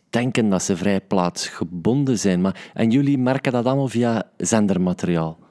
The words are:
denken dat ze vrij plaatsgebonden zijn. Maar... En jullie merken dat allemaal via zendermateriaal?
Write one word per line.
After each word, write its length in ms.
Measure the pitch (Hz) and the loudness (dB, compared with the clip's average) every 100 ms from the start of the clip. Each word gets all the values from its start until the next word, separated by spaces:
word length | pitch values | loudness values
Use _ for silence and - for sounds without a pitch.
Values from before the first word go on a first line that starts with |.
| _ | _
denken 400 | 117 123 123 110 | -4 -2 0 2
dat 140 | 92 | 2
ze 140 | - 87 | 0 -2
vrij 240 | 95 98 | 0 0
plaatsgebonden 1200 | - 98 87 - - - 82 87 107 135 135 107 | 0 0 0 -2 -8 -8 -8 -4 0 0 0 0
zijn. 220 | 101 90 | 0 2
Maar... 300 | 95 92 - | 0 -4 -8
En 180 | - 113 | -2 2
jullie 260 | 135 139 139 | 2 2 2
merken 340 | 127 131 139 | 2 0 0
dat 140 | 123 120 | 0 0
allemaal 220 | 139 135 | 0 0
via 440 | 117 120 113 - - | 0 0 0 -4 -6
zendermateriaal? 1000 | 180 110 104 180 90 180 92 85 80 - - | 0 2 2 2 0 0 0 0 -2 -6 -20